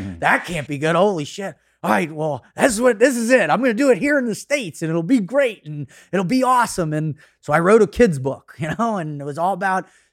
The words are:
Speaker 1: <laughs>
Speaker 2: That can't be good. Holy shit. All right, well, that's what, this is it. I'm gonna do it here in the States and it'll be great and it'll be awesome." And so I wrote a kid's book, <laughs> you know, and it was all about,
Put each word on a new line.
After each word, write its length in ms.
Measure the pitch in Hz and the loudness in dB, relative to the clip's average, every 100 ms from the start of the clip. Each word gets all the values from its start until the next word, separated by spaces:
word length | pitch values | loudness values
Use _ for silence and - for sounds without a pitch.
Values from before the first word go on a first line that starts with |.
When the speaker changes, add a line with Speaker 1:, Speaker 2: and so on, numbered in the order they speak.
| 98 | -4
Speaker 1:
<laughs> 100 | 85 | -4
Speaker 2:
That 240 | 165 254 - | 0 0 -2
can't 220 | 170 131 | -8 -6
be 100 | 143 | -4
good. 180 | 156 170 | 0 2
Holy 280 | 208 175 143 | 2 0 -8
shit. 280 | - 190 - _ _ | -10 -12 -14 _ _
All 80 | 185 | -2
right, 200 | 208 160 | 0 -2
well, 320 | 156 156 135 _ - | -6 -6 -6 _ 0
that's 240 | 254 208 | 0 2
what, 180 | 247 208 | 0 4
this 160 | 277 | 2
is 140 | 240 226 | 2 2
it. 200 | 254 160 | 2 4
I'm 100 | 180 | 2
gonna 140 | 262 | 0
do 160 | 220 285 | 2 2
it 80 | 190 | 2
here 200 | 285 294 | 2 0
in 60 | |
the 100 | 240 | 0
States 460 | 185 - 285 185 - | -6 -4 -4 -4 -6
and 80 | 160 | -4
it'll 140 | 165 | -2
be 180 | 165 262 | 2 0
great 440 | 175 269 254 185 151 | 0 0 0 -2 -12
and 200 | 147 143 - - | -12 -12 -16 -6
it'll 120 | 185 | -4
be 180 | 175 254 | 0 0
awesome." 500 | 254 254 226 - 156 | 2 2 0 -2 -2
And 220 | 151 156 139 _ _ | -2 -4 -6 _ _
so 120 | - | -2
I 80 | 151 | 2
wrote 220 | 175 226 | 6 6
a 40 | 202 | 4
kid's 320 | - 233 139 | 4 2 2
book, 360 | 131 131 _ | -4 -8 _
<laughs> 40 | - | -8
you 100 | 156 156 | -6 -4
know, 180 | 233 202 | -4 -4
and 220 | 156 143 | -6 -8
it 40 | |
was 140 | 143 143 | -10 -4
all 140 | 180 | -2
about, 320 | 185 190 185 185 _ _ | -2 -2 -2 -4 _ _